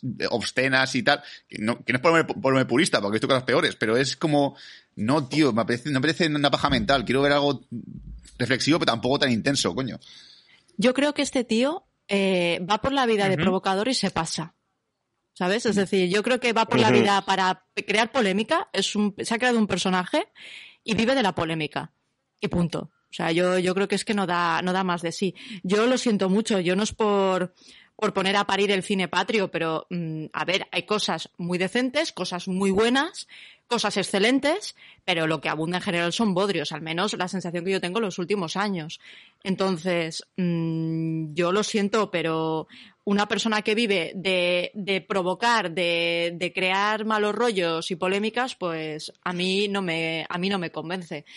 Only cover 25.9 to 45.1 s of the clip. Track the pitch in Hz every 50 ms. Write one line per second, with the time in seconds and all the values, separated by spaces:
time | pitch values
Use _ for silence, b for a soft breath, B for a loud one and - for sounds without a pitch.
25.9 | 254 247 - 247 208 190 196 185 185 214 220 - 226 190 170 170 185 196 220 214
26.9 | - - 220 208 202 202 196 190 185 185 180 180 B B B B B B B B
27.9 | B - 214 202 - 196 185 190 196 202 202 - 196 196 202 202 202 185 175 -
28.9 | 208 190 185 165 - 175 240 - 226 220 190 170 - 165 165 165 160 156 - -
29.9 | 180 175 170 160 160 156 156 - - 143 156 160 180 190 - - - 180 175 -
30.9 | 208 208 - - 175 160 - - _ - 175 170 180 175 190 180 - 240 254 254
31.9 | 247 294 330 - - - 185 - 185 175 - 196 180 185 196 196 190 196 220 240
32.9 | 247 269 294 359 - - - B B B B B B B B - 240 220 - 208
33.9 | - 202 180 - - 196 196 233 262 269 262 285 330 427 - - - B B B
34.9 | B B B - 180 165 160 156 160 147 - 160 151 151 160 165 180 180 - 208
35.9 | 170 170 170 170 165 - 233 208 180 180 196 202 190 165 147 - 165 151 160 160
36.9 | 160 170 196 214 - - 180 180 - 185 - 175 160 175 165 196 190 185 180 175
37.9 | 180 226 233 190 - - 180 160 202 208 175 156 - 185 208 208 196 170 151 165
38.9 | - - B B B B B B B B B 202 185 175 196 190 185 156 160 185
39.9 | 175 170 165 160 160 - - _ _ - 180 175 170 165 165 165 160 160 160 160
40.9 | 160 160 160 160 160 160 160 151 147 170 175 170 185 208 208 - - 214 202 202
41.9 | 208 220 202 202 - 170 156 165 160 160 160 160 160 160 151 B B B B B
42.9 | B B - 208 202 202 208 208 226 196 - 226 214 214 208 220 214 220 240 196
43.9 | 202 180 165 - - 190 165 196 185 180 175 180 180 180 175 - - 214 185 196
44.9 | 196 190 - -